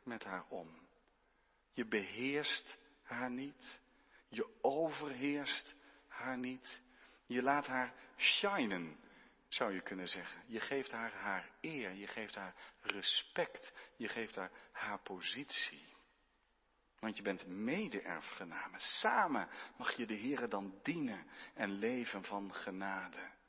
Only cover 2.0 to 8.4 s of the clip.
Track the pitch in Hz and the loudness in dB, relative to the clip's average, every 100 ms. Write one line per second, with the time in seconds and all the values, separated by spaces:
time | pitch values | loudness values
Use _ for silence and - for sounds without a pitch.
2 | 98 107 131 143 147 - - - - - | 2 0 2 4 4 2 0 -16 -18 -20
3 | - 120 127 123 139 - - - _ _ | -6 -2 -2 -2 -4 -8 -14 -14 _ _
4 | - - _ 110 - - 135 139 165 147 | -20 -20 _ -2 -2 4 4 6 4 2
5 | 147 127 143 143 139 - - - - - | -2 2 2 2 2 0 -2 -12 -20 -20
6 | - - 127 127 127 127 - - - - | -14 -6 -2 0 -2 -4 -8 -12 -12 -20
7 | - - _ 123 127 143 143 131 123 - | -20 -20 _ 4 6 6 4 2 2 -2
8 | - - - - | -18 4 6 6